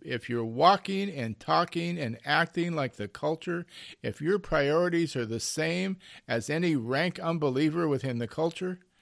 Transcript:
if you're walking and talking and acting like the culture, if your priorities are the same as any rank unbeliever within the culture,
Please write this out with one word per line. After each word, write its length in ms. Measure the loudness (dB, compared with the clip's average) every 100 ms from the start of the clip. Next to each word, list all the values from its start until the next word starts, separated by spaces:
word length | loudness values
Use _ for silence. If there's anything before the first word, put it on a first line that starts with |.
if 300 | -6 -6 -2
you're 120 | -2
walking 680 | -2 6 6 6 0 -4 -4
and 280 | -4 -6 -6
talking 600 | 0 2 2 -2 -4 -4
and 200 | -4 -6
acting 480 | 0 2 2 -2 -2
like 220 | -2 -4 -4
the 100 | -10
culture, 600 | -4 -2 -2 -4 -6 -8 -16 -18 -8
if 200 | -8 -4
your 160 | 0 0
priorities 760 | 2 2 4 4 4 2 2
are 120 | 0 -2
the 120 | -2
same 600 | -2 -2 0 0 -2 -4 -10 -18 -4
as 220 | -2 0
any 260 | 0 2
rank 460 | 2 2 0 0 -2
unbeliever 680 | -2 0 2 4 2 2 0
within 300 | 0 0 -2
the 100 | -4
culture, 540 | -2 -2 -2 -4 -6 _ _